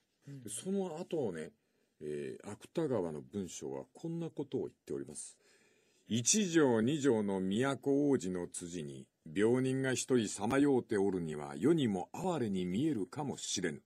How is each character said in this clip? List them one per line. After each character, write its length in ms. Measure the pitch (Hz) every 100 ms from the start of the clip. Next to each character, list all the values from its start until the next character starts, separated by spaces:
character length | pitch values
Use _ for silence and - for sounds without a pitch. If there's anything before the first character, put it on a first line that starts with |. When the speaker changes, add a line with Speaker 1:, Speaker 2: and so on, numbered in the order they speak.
| _ _ -
Speaker 1:
う 60 |
ん。 100 | 139 113
Speaker 2:
そ 220 | - 185
の 260 | 196 185 156
後 280 | 180 165 113
を 60 |
ね、 200 | 82 78 - _ _ _ -
え 380 | 76 73 67 55
ー、 80 | 98
芥 380 | 104 - - 156
川 240 | 113 85
の 100 | 73
文 260 | 65 101 87
章 220 | - 71
は 140 | 67 -
こ 160 | - 165
ん 100 | 165
な 120 | 165
こ 140 | -
と 140 | 143 123
を 20 |
言 80 | 69
っ 20 | -
て 80 | -
お 60 | 69
り 80 | 69
ま 80 |
す。 240 | 73 - - _ _ _ _ _ _ -
一 420 | 113 120 208 190
条 300 | 160 135 113
二 180 | 117 156
条 240 | 135 110
の 180 | 101 95
都 680 | 92 104 135 123 143 139 143
王 80 | 131
子 120 | 92
の 180 | 90 87
辻 340 | - 87 87
に、 240 | 71 67 67 _ 80
病 300 | 78 110 127
人 180 | 131 131
が 140 | 131
一 240 | 123 - 127
人 100 | 98
さ 200 | - 107
ま 100 | 135
よ 200 | 143 127
う 40 |
て 160 | - 101
お 100 | 98
る 120 | 90
に 160 | 80 76
は、 180 | 73 71
世 160 | 123
に 140 | 170 120
も 240 | 95 -
哀 280 | 143 180 160
れ 100 | 110
に 140 | 95
見 200 | 90 95
え 80 | 156
る 140 | 117 92
か 160 | -
も 160 | 139 76
し 240 | - 101
れ 80 | 92
ぬ。 100 | -